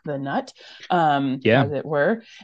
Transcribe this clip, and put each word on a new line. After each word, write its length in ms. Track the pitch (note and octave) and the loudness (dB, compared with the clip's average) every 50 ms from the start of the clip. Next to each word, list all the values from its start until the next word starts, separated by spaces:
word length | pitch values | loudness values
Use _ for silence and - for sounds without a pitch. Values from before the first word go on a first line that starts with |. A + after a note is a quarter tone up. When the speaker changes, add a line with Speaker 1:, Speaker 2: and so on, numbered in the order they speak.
| - | -10
Speaker 1:
the 120 | D#3 C#3+ | -8 -8
nut, 360 | C#3 C#3 C#3 D3+ B3 C4 - - - - - - - - - | -6 -6 -6 -6 -6 -6 -8 -14 -20 -20 -20 -20 -20 -6 -2
um, 500 | - E3+ E3 D3+ C#3+ C#3 C#3 C3+ B2+ C3 | 0 2 4 4 2 2 0 0 -2 0
Speaker 2:
Yeah. 220 | - G#2+ A2+ C3+ C3+ | 2 4 4 4 4
Speaker 1:
as 80 | C#3+ | 2
it 120 | C#3+ C3 - | -2 -6 -6
were. 380 | D3 D#3+ C#3+ C#3+ F3+ A3+ A3+ - - - - | -2 0 0 2 2 0 -2 -6 -12 -20 -12